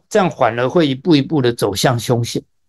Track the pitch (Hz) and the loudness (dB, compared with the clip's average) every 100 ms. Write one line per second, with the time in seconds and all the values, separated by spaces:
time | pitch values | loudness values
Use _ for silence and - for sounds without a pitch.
0 | _ 214 175 - 117 120 127 180 151 131 | _ 0 0 0 0 0 0 2 0 0
1 | 185 143 135 156 123 117 104 101 143 120 | 2 2 2 0 0 0 -4 0 0 0
2 | - 120 113 - - _ | 0 -2 -2 -6 -10 _